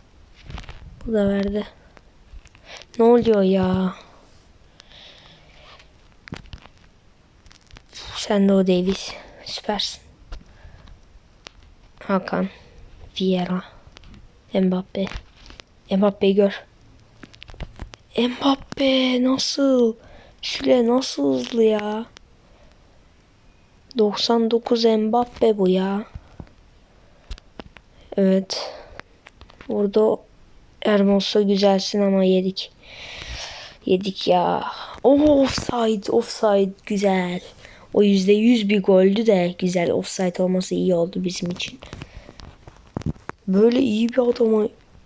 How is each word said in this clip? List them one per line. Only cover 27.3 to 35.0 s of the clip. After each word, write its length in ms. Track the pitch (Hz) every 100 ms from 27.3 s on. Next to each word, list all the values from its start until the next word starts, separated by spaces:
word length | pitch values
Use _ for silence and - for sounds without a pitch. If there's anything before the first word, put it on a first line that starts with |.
| - _ - - - _ - - -
Evet. 560 | 190 190 190 - - - - - - _ - _ - - -
Burada 500 | 208 202 214 220 - - - - - - _
Hermoso 640 | - 208 202 196 - 208 202
güzelsin 540 | 196 202 196 - 208
ama 220 | 196 190
yedik. 480 | 185 185 185 190 - _ - - - - - - - - - - -
Yedik 420 | 185 196 190 -
ya. 360 | 180 175 175 - - - -